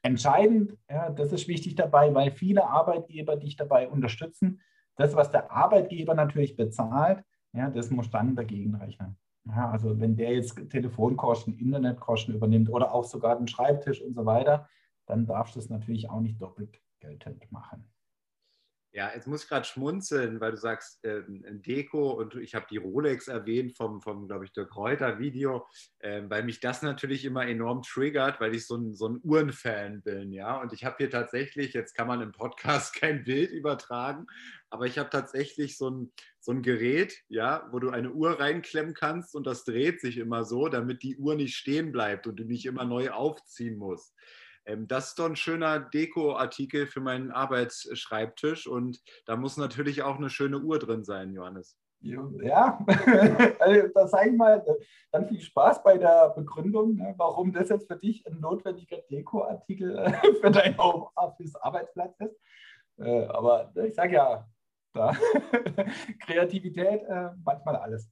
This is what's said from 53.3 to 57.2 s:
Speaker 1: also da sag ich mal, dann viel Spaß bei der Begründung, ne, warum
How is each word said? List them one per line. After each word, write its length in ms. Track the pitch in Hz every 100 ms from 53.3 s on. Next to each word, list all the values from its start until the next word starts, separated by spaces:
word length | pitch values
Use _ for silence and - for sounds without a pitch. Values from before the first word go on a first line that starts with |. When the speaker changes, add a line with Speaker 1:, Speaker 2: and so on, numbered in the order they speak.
| - 240 -
Speaker 1:
also 300 | 185 208 185
da 120 | 196 185
sag 200 | 190 220
ich 100 | 233
mal, 260 | 220 214 160 151 - _ _
dann 140 | - -
viel 120 | 190
Spaß 420 | - - 165 -
bei 140 | 196 185
der 380 | 175 165 160 -
Begründung, 600 | 151 - 180 214 220 208
ne, 180 | 190
warum 360 | 185